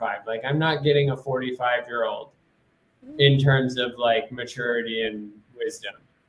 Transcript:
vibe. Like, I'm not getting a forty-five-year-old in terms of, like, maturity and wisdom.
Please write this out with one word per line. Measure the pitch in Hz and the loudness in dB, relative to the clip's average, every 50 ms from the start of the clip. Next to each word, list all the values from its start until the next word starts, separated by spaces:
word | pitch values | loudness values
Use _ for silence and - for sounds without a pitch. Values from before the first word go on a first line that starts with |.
vibe. | 113 107 101 101 - | -4 -4 -4 -6 -6
Like, | 113 113 110 120 | -6 -6 -4 -2
I'm | 131 147 156 | -2 0 0
not | 160 160 156 143 | 2 2 0 2
getting | 139 151 143 143 143 139 | 2 4 4 4 4 2
a | 131 | 0
forty-five-year-old | 135 - 139 131 127 127 127 123 127 123 123 123 120 120 123 120 117 113 110 104 - - - _ _ _ _ _ _ _ _ _ _ _ _ _ _ - - 302 285 | -2 -4 -4 -4 -2 -2 -4 -4 -2 0 0 0 0 -2 -4 -4 -2 -2 -2 -2 -6 -10 -14 _ _ _ _ _ _ _ _ _ _ _ _ _ _ -20 -12 0 4
in | 143 139 139 139 | 6 6 6 6
terms | 135 143 135 131 127 127 127 127 | 6 4 4 4 2 0 -2 -2
of, | 120 120 117 | -4 -4 -2
like, | 120 120 117 113 110 110 - | 0 2 4 4 2 0 -2
maturity | 123 123 120 - - 131 120 120 120 120 113 117 113 113 | -8 -10 -10 -10 -8 -6 -4 -2 -2 -2 -2 -4 -4 -2
and | 110 110 107 107 104 104 - - _ _ _ | -2 -4 -4 -8 -10 -14 -16 -20 _ _ _
wisdom. | 120 - 147 - - - - - _ _ _ _ _ _ | -8 -6 -6 -6 -8 -12 -14 -14 _ _ _ _ _ _